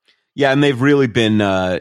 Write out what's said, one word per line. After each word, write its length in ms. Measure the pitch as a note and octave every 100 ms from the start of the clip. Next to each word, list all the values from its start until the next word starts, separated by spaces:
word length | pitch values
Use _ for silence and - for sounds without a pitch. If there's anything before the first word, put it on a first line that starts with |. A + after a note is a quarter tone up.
| _ _ _ -
Yeah, 160 | C#3
and 120 | C#3
they've 180 | C#3+ B2
really 260 | C#3 C#3+ C3
been, 340 | A2+ A2 G#2+
uh, 380 | G2+ F#2+ F#2 F2+